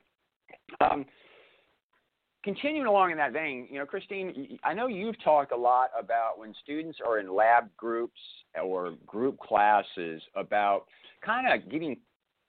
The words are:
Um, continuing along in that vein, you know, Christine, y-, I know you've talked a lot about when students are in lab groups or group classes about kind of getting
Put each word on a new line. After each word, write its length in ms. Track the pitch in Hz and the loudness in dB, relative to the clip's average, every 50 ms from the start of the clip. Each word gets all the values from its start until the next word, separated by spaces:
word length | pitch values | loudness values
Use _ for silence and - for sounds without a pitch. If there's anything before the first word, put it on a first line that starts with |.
| _ _ _ _ _ _ _ _ _ - - - _ - - - | _ _ _ _ _ _ _ _ _ -20 -20 -20 _ -6 0 2
Um, 260 | 147 - - 143 135 - _ _ _ _ _ - _ _ _ _ _ _ _ _ _ _ _ _ _ _ _ _ _ _ _ _ | 2 2 2 0 -6 -10 _ _ _ _ _ -20 _ _ _ _ _ _ _ _ _ _ _ _ _ _ _ _ _ _ _ _
continuing 440 | - 202 196 - - 285 311 302 269 | -8 -6 -6 -4 -4 -4 -2 -2 2
along 260 | 226 202 196 185 180 | 4 4 4 4 4
in 40 | 165 | 2
that 160 | 156 147 131 | 0 -2 0
vein, 360 | 117 151 160 151 135 123 123 92 | -2 -2 -4 -4 -6 -8 -10 -10
you 80 | 135 139 | -10 -10
know, 80 | 143 | -8
Christine, 480 | 139 - 196 - - 202 196 185 180 - | -8 -8 -10 -10 -8 -10 -8 -8 -8 -8
y-, 220 | 131 139 - - - - | -10 -12 -12 -10 -6 -4
I 100 | 139 160 | -4 -4
know 140 | 202 247 262 | -2 -4 -4
you've 340 | 220 180 202 226 214 - | -4 -4 -6 -6 -6 -2
talked 300 | - 160 151 147 139 - | 2 4 4 4 4 2
a 40 | 127 | 0
lot 340 | 120 120 120 123 127 131 - - 113 | 0 2 4 4 4 4 2 -2 -4
about 400 | 104 95 113 117 113 113 87 104 | -4 -2 0 0 0 -2 -4 -6
when 140 | 110 107 104 - | -10 -16 -16 -16
students 360 | - - 147 156 160 165 151 - 101 | -10 -8 -8 -8 -8 -8 -10 -6 -2
are 140 | 117 113 107 | -2 0 -2
in 120 | 98 92 | -2 0
lab 380 | 92 101 107 113 117 120 120 101 _ | 2 4 6 6 6 6 4 2 _
groups 440 | - - 117 117 117 117 117 _ - - - - - - _ - 80 | -8 -6 -4 -2 -2 -4 -6 _ -14 -20 -20 -20 -20 -20 _ -8 -6
or 360 | 87 95 92 90 90 87 82 - _ | -4 -2 -2 -4 -4 -6 -8 -12 _
group 320 | - - 107 127 135 - - | -10 -4 -2 -2 -2 -2 -4
classes 840 | - - - 101 104 107 107 101 98 - - 95 85 82 80 78 - - - | -4 0 2 4 6 6 6 4 2 0 -6 -8 -6 -6 -8 -10 -12 -12 -10
about 520 | 98 95 - 104 104 104 101 101 92 - _ _ _ - - - _ - | -8 -6 -2 0 0 2 2 2 0 -2 _ _ _ -20 -20 -20 _ -6
kind 220 | 202 226 247 254 240 | -4 -2 0 2 2
of 200 | 143 107 - 123 | 2 0 0 -4
getting 260 | 123 156 170 151 120 - _ _ _ _ _ _ _ _ _ | -6 -4 -4 -4 -8 -8 _ _ _ _ _ _ _ _ _